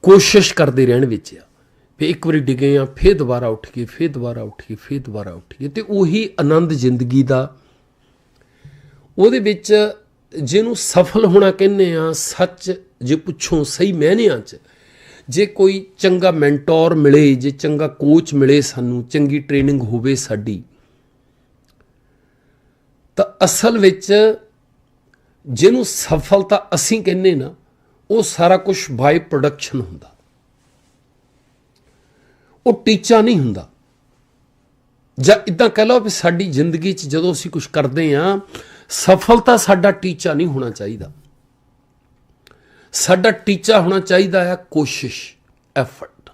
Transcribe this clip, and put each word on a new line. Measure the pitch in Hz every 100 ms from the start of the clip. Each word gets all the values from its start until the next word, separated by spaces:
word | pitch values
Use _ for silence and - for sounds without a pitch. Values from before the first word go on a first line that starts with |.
ਕੋਸ਼ਿਸ਼ | - 196 - 208 185
ਕਰਦੇ | - 147 127 127
ਰਹਿਣ | 120 131
ਵਿੱਚ | 110 -
ਆ | - _ _ _ _ _ _
ਵੀ | 151
ਇੱਕ | 170 160
ਵਾਰੀ | 156
ਡਿੱਗੇ | 131 127 139 143
ਆ, |
ਫੇਰ | 135 - 180
ਦੁਬਾਰਾ | 180 127 123 120
ਉੱਠ | 110 -
ਕੇ, | -
ਫੇਰ | 117 - 165
ਦੁਬਾਰਾ | 139 120 120
ਉੱਠ | 107 - -
ਕੇ, |
ਫੇਰ | 107 - 139
ਦੁਬਾਰਾ | 135 107 98
ਉੱਠ | 87 _ -
ਕੇ। | 139
ਤੇ | 143
ਉਹੀ | 214 202 180 196 220 -
ਆਨੰਦ | 147 156 170
ਜ਼ਿੰਦਗੀ | 151 127 123 120 131
ਦਾ, | 127 131 139 - _ _ _ _ _ _ _ _ _ _ - - _ _ _ -
ਉਹਦੇ | 208 254
ਵਿੱਚ | 208 208 - 208 214 - _ _ _ -
ਜਿਹਨੂੰ | 135 180 226 226
ਸਫਲ | - 180 180 214
ਹੋਣਾ | 214 190 196
ਕਹਿੰਦੇ | 190 196 202 180
ਆ, | 165 160
ਸੱਚ | 156 - - 185 185 180 - _ _
ਜੇ | 123 156
ਪੁੱਛੋ | 180 147 - 165
ਸਹੀ | 147 - 196
ਮਾਇਨਿਆਂ | 180 170 208 220 123
'ਚ, | - - _ _ _ _ - - -
ਜੇ | 131 208
ਕੋਈ | - 190 196 190 _
ਚੰਗਾ | 190 185 185
ਮੈਂਟੋਰ | 160 143 147 143 160 165
ਮਿਲੇ, | 160 143 143 147
ਜੇ | 131 135
ਚੰਗਾ | 139 151 147 151
ਕੋਚ | - 143 160 165
ਮਿਲੇ | 143 135 143
ਸਾਨੂੰ, | 139 - 123 123
ਚੰਗੀ | 120 151 143 143
ਟ੍ਰੇਨਿੰਗ | 139 139 139 139
ਹੋਵੇ | 113 117 123
ਸਾਡੀ, | 131 - 104 107 98 - _ _ _ _ _ _ _ _ _ _ _ _ _ _ _ _ _ _ _ _ _ _ _ _ -
ਤਾਂ | - -
ਅਸਲ | 185 - 226 233
ਵਿੱਚ | 196 185 - 208 220 220 _ _ _ _ _ _ _ _ _ _ -
ਜਿਹਨੂੰ | 120 180 247
ਸਫਲਤਾ | 226 - - 156 - 196 196 202 -
ਅਸੀਂ | 160 - 226
ਕਹਿੰਦੇ | 190 180 190
ਨਾ, | 156 127 - _ _ _ _ _
ਉਹ | 220
ਸਾਰਾ | - - 175 185
ਕੁਛ | 190 190 -
by | 120 139 165
production | 165 147 143 143 - 135 95
ਹੁੰਦਾ, | 76 - _ _ _ _ _ _ _ _ _ _ _ _ _ _ _ _ _ _ _ _ _ _ _ _ _ 254
ਉਹ | 208
ਟੀਚਾ | - 220 - 226
ਨਹੀਂ | 220 208
ਹੁੰਦਾ। | 127 92 - _ _ _ _ _ _ _ _ _ _ _ _ _ _ -
ਜਾਂ | 131 214 -
ਇੱਦਾਂ | 165 233
ਕਹਿ | - 220
ਲਓ | 247
ਵੀ | 214
ਸਾਡੀ | - 175 170 190
ਜ਼ਿੰਦਗੀ | 135 165 165 180
'ਚ | 180 143
ਜਦੋਂ | 156 180
ਅਸੀਂ | 156 175
ਕੁਛ | 165 -
ਕਰਦੇ | 160 139 139 160 143
ਹਾਂ, | 175 196 196 - - - _
ਸਫਲਤਾ | - - 185 - 233 226 240
ਸਾਡਾ | - 190 196
ਟੀਚਾ | 190 185 160 175
ਨਹੀਂ | 147 170
ਹੋਣਾ | 135 123
ਚਾਹੀਦਾ। | 104 101 110 - - _ _ _ _ _ _ _ _ _ _ _ _ _ _ _ _ _
ਸਾਡਾ | - - 185 214
ਟੀਚਾ | 220 - 190 - 220
ਹੋਣਾ | 170 190
ਚਾਹੀਦਾ | 190 185 196 185
ਹੈ | 180
ਕੋਸ਼ਿਸ਼, | 180 - 156 147 - 127 - - _ _ _ _ -
ਐਫਰਟ। | 127 - - _ -